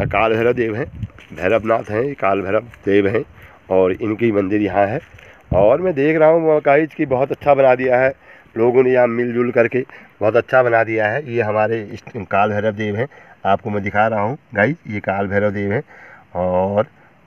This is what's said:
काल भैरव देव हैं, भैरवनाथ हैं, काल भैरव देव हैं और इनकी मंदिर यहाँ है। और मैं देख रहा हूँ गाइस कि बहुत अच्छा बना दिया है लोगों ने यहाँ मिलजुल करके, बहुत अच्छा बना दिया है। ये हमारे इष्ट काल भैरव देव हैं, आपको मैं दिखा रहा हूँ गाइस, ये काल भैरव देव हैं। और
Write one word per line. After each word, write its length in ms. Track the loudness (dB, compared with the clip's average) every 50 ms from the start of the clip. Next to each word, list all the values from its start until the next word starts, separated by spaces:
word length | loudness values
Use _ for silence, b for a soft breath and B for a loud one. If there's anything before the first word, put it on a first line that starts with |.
काल 320 | -2 -2 0 0 0 2 0
भैरव 200 | 2 2 0 0
देव 220 | 0 -2 -4 -4
हैं, 100 | -6 -8 -10 -10 -12 -12 -12 -12 -16 -20 -20 -10
भैरवनाथ 580 | -4 -2 0 0 0 0 0 -2 -2 -2 -4
हैं, 220 | -4 -4 -4 -4 -4
काल 260 | -4 -2 0 0 0
भैरव 220 | -2 -2 -2 -2 -2 -6 -10 -8 -2
देव 220 | 0 2 2 2 2
हैं 160 | 0 -2 -4 -6 B B B B B B _ -2
और 200 | 2 2 2 2 0
इनकी 380 | -2 -4 -6 -4 -2 -2 0
मंदिर 300 | 0 0 0 0 0 -2
यहाँ 260 | -2 0 2 2 0 0
है। 120 | 0 -4 -8 -12 B B B B B B B _ 0
और 260 | 2 4 4 4 2
मैं 120 | 0 -2 -2
देख 220 | 0 0 0 2 4
रहा 120 | 4 4
हूँ 300 | 4 4 2 2 0 2
गाइस 320 | 2 2 2 2 2 -2 -4
कि 120 | -6 -4 -2
बहुत 240 | -2 -2 -2 -2
अच्छा 220 | -4 -2 0 2 4
बना 220 | 4 4 4 4
दिया 240 | 2 2 2 2 2
है 140 | 2 0 -2 B B B B B B B -4
लोगों 280 | 0 0 2 4 4 4
ने 80 | 4
यहाँ 160 | 4 4 2 2
मिलजुल 420 | 0 -2 -4 -2 -2 -2 -2 0
करके, 320 | 2 2 0 2 0 -4 -6 B B B B B B -4
बहुत 160 | -2 0 2
अच्छा 260 | 2 0 2 2 2 2
बना 200 | 4 2 2 2
दिया 240 | 0 0 -2 0 -2
है। 140 | -2 -4 -6 -4
ये 100 | -4 -2
हमारे 400 | -2 -2 0 0 0 0 -2 -4 -6 -8 -12
इष्ट 160 | -16 -16 -16 -14 -14 -8 -4
काल 220 | -2 0 0 0
भैरव 200 | -2 -2 -2 -4 -4
देव 220 | -4 -4 -6 -4
हैं, 120 | -4 -6 -8 B B B B B B -2
आपको 240 | -2 -2 -2 -2 -4
मैं 120 | -6 -6 -6
दिखा 220 | -4 0 0 0 0
रहा 140 | 0 -2
हूँ 160 | -2 -4 -4 -8 _ _ -2
गाइस, 200 | 0 0 0 0 -4 -8 -10
ये 120 | -10 -8
काल 280 | -6 -4 -4 -4 -4 -4
भैरव 240 | -2 -2 -2 -2
देव 200 | -2 -4 -4 -4
हैं। 100 | -4 -4 -6 B B B B B B B B _ -8
और 500 | -6 -4 -2 0 0 -2 0 0 -2 -2 -2 b b b b b b _